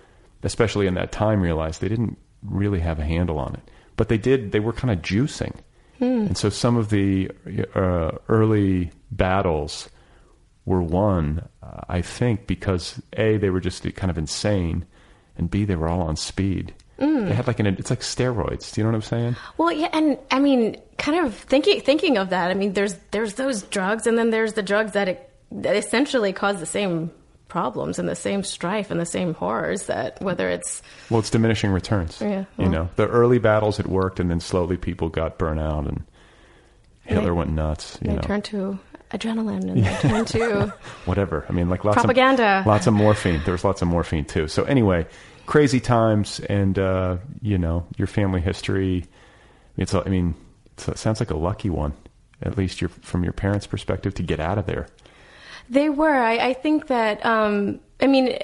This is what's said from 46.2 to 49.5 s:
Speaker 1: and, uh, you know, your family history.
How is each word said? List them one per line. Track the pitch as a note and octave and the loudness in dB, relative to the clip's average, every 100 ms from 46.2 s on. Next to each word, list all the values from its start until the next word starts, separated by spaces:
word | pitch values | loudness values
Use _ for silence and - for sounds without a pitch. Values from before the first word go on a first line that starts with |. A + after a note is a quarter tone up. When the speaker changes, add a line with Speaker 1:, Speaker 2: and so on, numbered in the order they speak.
| G2 - | 0 -4
Speaker 1:
and, | - G2+ G2 F#2+ | -2 0 2 2
uh, | F#2+ F#2+ F#2 F2+ A2+ - | 2 0 0 -4 -8 -8
you | G#2 F#2+ | -2 0
know, | E2 E2+ E2+ - | 2 0 -4 -4
your | G2 | -2
family | - G2 F2+ | 0 0 0
history. | F#2 F#2 - G2 F#2+ F#2 - - - - - | -2 -4 -2 0 0 0 -4 -14 -20 -20 -20